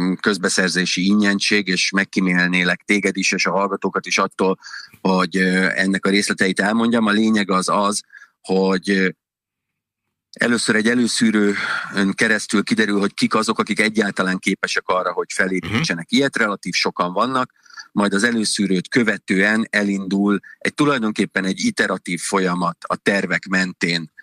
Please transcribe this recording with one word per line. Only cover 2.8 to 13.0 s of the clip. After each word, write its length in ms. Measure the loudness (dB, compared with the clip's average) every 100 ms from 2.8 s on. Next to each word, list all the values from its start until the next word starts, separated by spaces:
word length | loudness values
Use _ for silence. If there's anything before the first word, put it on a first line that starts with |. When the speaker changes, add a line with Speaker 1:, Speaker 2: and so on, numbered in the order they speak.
Speaker 1:
téged 320 | 0 0 0 0
is, 160 | -2
és 140 | 0 0
a 40 |
hallgatókat 560 | 0 -2 -2 -2 -4 -2
is 120 | 0
attól, 400 | -2 0 0 0 -6 -16 -16 -4
hogy, 360 | 0 2 2 0
ö, 320 | 2 2 0
ennek 320 | 0 0 0 2
a 40 |
részleteit 500 | 2 0 0 0 0
elmondjam. 460 | 0 2 2 2 2
A 40 |
lényeg 400 | 2 2 2 2
az 180 | 0 0
az, 340 | 0 0 -2 -8 -20 -20 _
hogy, 500 | -2 0 2 0 0
ö, 180 | 0 0 -4 _ _ _ _ _ _ _ _ _ _ _ -4
először 380 | -2 0 0 2
egy 120 | 2
előszűrőn 1200 | 2 0 2 2 4 2 0 -4 -6 -6 -2 -2
keresztül 480 | 0 0 0 0 -2
kiderül, 360 | 0 0 0
hogy 160 | 0